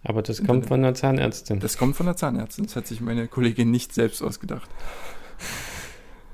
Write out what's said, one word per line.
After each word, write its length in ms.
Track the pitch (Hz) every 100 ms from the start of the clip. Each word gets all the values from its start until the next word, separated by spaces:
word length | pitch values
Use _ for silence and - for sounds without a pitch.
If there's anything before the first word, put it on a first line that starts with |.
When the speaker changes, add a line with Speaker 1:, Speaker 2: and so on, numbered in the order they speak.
| -
Speaker 1:
Aber 140 | 107
das 160 | 101 113
kommt 120 | 104
Speaker 2:
Internet. 180 | 127 127
Speaker 1:
von 140 | 131
der 100 | 131
Zahnärztin. 640 | 127 135 135 120 - - 101
Speaker 2:
Das 200 | - -
kommt 160 | 127 143
von 100 | 180
der 100 | 170
Zahnärztin. 500 | 147 120 113 - -
Das 100 | 123
hat 100 | -
sich 160 | 113
meine 260 | 117 117 117
Kollegin 440 | - 120 113 117
nicht 200 | 120 -
selbst 300 | - 117 -
ausgedacht. 480 | - - - - - - - - - - - - - - - - - - - - -